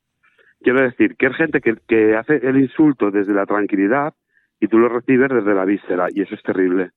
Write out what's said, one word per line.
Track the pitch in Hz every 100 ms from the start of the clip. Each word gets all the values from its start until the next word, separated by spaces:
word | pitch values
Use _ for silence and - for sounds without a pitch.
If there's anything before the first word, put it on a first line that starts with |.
| _ _ _ _ _ _
Quiero | 123 127
decir, | 127 - 107 -
que | 131
hay |
gente | 127 156 151
que, | 120 110 -
que | 113 110 110
hace | 135 147 131
el | 135
insulto | 131 - 151 131 104
desde | 101 98
la | 101 98
tranquilidad | 104 101 98 101 135 147 - _ _ _ -
y | 101
tú | 113
lo | 117
recibes | 120 120 127 135
desde | 123 101 98
la | 95
víscera, | 101 - 90 87
y | 98
eso | 92 104
es |
terrible. | - 95 92 92 90